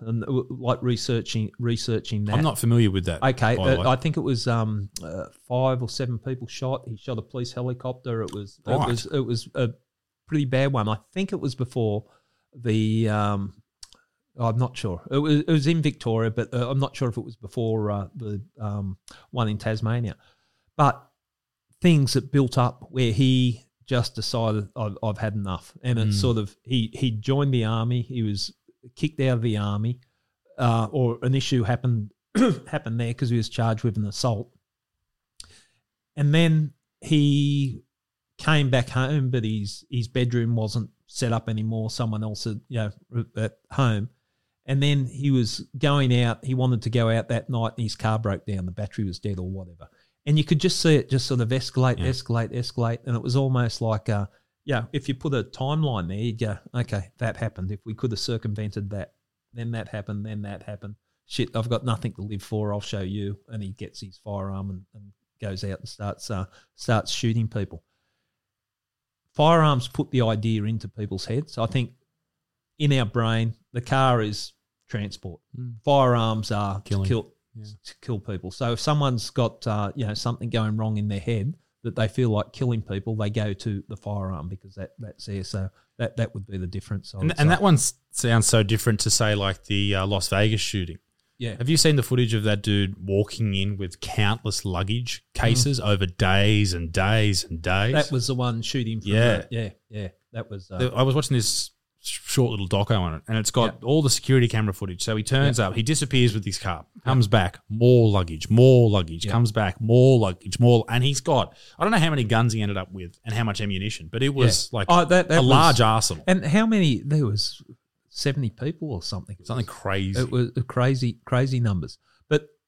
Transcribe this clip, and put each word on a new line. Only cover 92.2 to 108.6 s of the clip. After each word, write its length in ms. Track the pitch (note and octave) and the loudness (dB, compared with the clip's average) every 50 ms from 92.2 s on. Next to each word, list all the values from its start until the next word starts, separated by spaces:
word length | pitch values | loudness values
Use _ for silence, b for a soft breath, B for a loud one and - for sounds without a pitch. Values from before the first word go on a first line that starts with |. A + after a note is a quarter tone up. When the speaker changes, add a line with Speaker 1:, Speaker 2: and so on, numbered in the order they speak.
| B2 A2 | 2 2
Speaker 2:
of 120 | A2+ G#2+ G#2 | 0 0 2
that 180 | G#2+ G#2 G2+ | 0 0 0
dude 440 | G2 G#2+ G#2 G2+ G2 F#2+ G2+ F#2 F2+ | 0 0 2 2 2 0 -4 -6 -4
walking 480 | G2 G2 G2+ G#2 - - - A2+ G#2 G2 | 0 2 2 2 0 -2 -2 -2 0 0
in 220 | F#2+ F#2+ G#2 G2+ | 0 -2 -2 -4
with 240 | G2 G2 E2+ - - | -6 -8 -10 -10 -12
countless 640 | - - - A2 G#2 G2+ A2+ A#2 - G#2+ F#2+ - - | -12 -6 0 2 2 2 2 0 -2 -4 -6 -4 -4
luggage 600 | G2 F2+ F2 F#2+ F#2+ A2+ A#2+ B2 - - - - _ _ | -4 -2 -2 -2 -2 -2 -4 -4 -6 -10 -10 -12 _ _
Speaker 1:
Mm. 60 | - | 0
Speaker 2:
cases 400 | A#2 A#2 B2 B2+ A#2+ C#3+ C3+ A#2+ | 2 4 4 4 4 2 2 0
over 260 | - G#2 G#2 F#2 G2 | 2 2 2 2 2
days 640 | F2+ - - G2+ F#2 F#2+ G2 G2+ G#2+ G#2+ G#2 G#2+ F#2 | -2 0 0 2 4 4 4 6 4 4 4 4 2
and 200 | F2+ E2+ E2 D#2+ | 0 -4 -6 -4
days 520 | D#2+ F#2+ F#2+ G2+ A2 A2+ G#2 G#2 F#2+ E2+ - | -2 0 2 2 2 2 2 2 0 0 -2
and 160 | - E2+ E2 | -6 -8 -6
days? 320 | E2+ F2+ F#2 G2 G#2 A#2 | -2 0 0 2 2 2
Speaker 1:
That 180 | C#3+ D3+ C#3+ - | 2 0 0 0
was 160 | C3+ B2+ A2 C#3 | -2 -2 -2 -2
the 60 | C3 | -2
one 260 | B2 B2 B2 A#2 A2+ | -2 -2 -2 -2 -4
shooting 380 | A2+ - - C3+ A#2 A2 A2+ A2 | -6 -4 -4 -4 -4 -4 -4 -4
from 100 | G2 G2+ | -2 2
Speaker 2:
Yeah. 260 | G2+ A2 A#2+ A#2+ G#2 E2+ | 4 4 6 4 4 2
Speaker 1:
the, 100 | - - | -2 -6
yeah, 200 | A#2+ A2+ A2 G2+ - _ _ _ | -6 -6 -6 -6 -10 _ _ _
yeah. 180 | G#2+ G#2+ G2 F#2 - _ _ _ | -12 -10 -10 -10 -12 _ _ _
That 160 | - A2+ A#2 - | -14 -12 -12 -12
was, 200 | G#2 G2 F#2 - | -14 -16 -14 -12
uh, 80 | - A2 | -4 -2
Speaker 2:
The, 140 | B2 B2+ | -2 -2
I 100 | - B2 | 0 0
was 120 | C3 C3+ B2+ | 2 2 2
watching 200 | D3+ C#3+ - C#3 | 0 0 0 0
this 340 | A#2+ G#2+ - - - - - - _ _ _ _ _ | 0 0 0 -2 -4 -6 -8 -12 _ _ _ _ _
sh-, 220 | - - - - - | -12 -10 -10 -10 -8
short 260 | - - C#3 B2 - | -2 0 0 0 0
little 160 | G#2+ G2 G2 F2 | 0 -4 -4 -2
doco 280 | G#2+ G2 G2+ - A2+ G2+ | 0 0 2 2 2 0
on 140 | F2+ E2+ D#2 | 0 -2 -4
it, 80 | D2+ - | -6 -6
and 100 | - A2 | -4 -4
it's 140 | A2 G2+ - | -2 -2 0
got 280 | - B2+ A#2 - - - | 2 2 2 0 -2 -4
Speaker 1:
Yeah. 60 | - A#2+ | -2 0
Speaker 2:
all 120 | D3 D#3+ | 2 2
the 100 | D3 C3 | 4 2
security 360 | - - - - C3+ C3 A#2+ | 0 0 2 2 4 4 4
camera 260 | A2+ - A2 G#2+ G#2 | 4 2 0 0 -2
footage. 300 | F#2 - G2+ F#2+ F2+ F2+ | -2 -4 -8 -8 -8 -6
So 140 | - A2+ A2 | -4 -4 -2
he 80 | G#2+ G#2+ | -4 -2
turns 340 | - C3+ C3+ C#3 C#3 A#2+ A#2+ | 0 0 2 2 2 2 2
Speaker 1:
Yeah. 100 | G#2 F#2 | 0 0
Speaker 2:
up, 60 | F#2+ | 0
he 80 | A#2 | 0
disappears 520 | A2+ C3 D#3 - D3+ B2 C3+ B2+ B2 A#2 G2+ | 0 0 0 0 0 2 4 4 4 4 4
with 100 | A2 F#2+ | 0 -4
his 120 | G2+ F#2 | -4 -6
car, 300 | - - F#2+ E2+ D#2 - - _ | -6 -6 -6 -6 -6 -10 -16 _
Speaker 1:
Yeah. 80 | - | -6
Speaker 2:
comes 240 | - C3 C3 B2+ A2 | -2 2 4 4 4
back, 320 | G2 G#2+ G#2+ F2+ F2 - - _ - | 6 4 4 4 2 -2 -8 _ -10
more 400 | G#2+ A2+ A#2+ B2 B2+ A#2+ A2+ G#2+ | -2 2 6 6 8 8 6 6
luggage, 400 | G2+ G2 F2+ E2 D#2+ D#2 - - | 4 2 0 -2 -6 -10 0 4
more 400 | G#2 A#2+ | 6 8